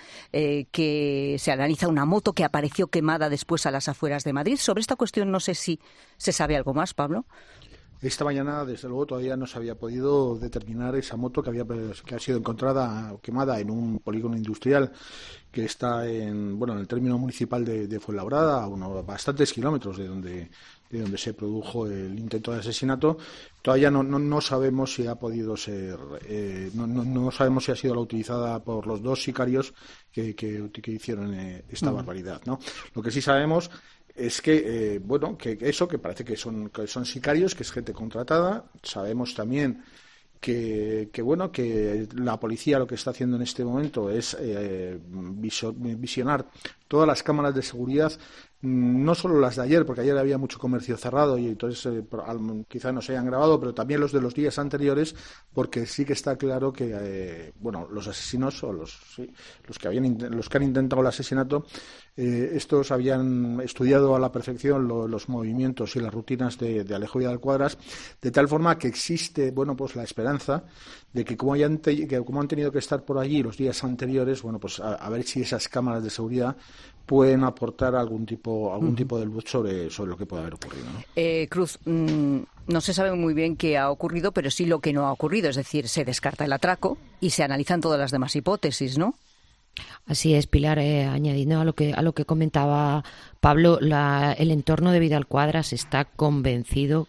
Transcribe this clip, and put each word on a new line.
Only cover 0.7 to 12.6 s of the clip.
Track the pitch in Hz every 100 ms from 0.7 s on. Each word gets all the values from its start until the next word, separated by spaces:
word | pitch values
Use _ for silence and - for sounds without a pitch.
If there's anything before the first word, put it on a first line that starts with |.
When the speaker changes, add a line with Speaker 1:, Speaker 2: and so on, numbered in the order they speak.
Speaker 1:
que | - 156 147 147 139 139 143
se | -
analiza | 131 143 156 175
una | 156 147
moto | 202 208
que | 180
apareció | 156 151 147 - 180
quemada | 175 156 160 151
después | 143 - 165 156
a |
las | 135 143
afueras | 139 151 143
de | 151
Madrid. | 139 160 269
Sobre | - 196
esta | 220 262
cuestión | 226 - 196
no | 190
sé | -
si | 175 - 160 - - - -
se | -
sabe | 165 151 147
algo | 131
más, | 135 180
Pablo. | - 143 185 - - - - - - - -
Speaker 2:
Esta | 131 -
mañana, | 147 139 139 147
desde | 139 120 127
luego, | 127 143
todavía | 127 127 131
no | 127
se | 120
había | 117
podido | 113 113 123 139 143 131 117
determinar | 120 120 104 113 123
esa | 135 131 120
moto | 123 123
que | 127
había, | 117 117 117 110 101 -
que |
ha | 120
sido | - 123
encontrada | 110 113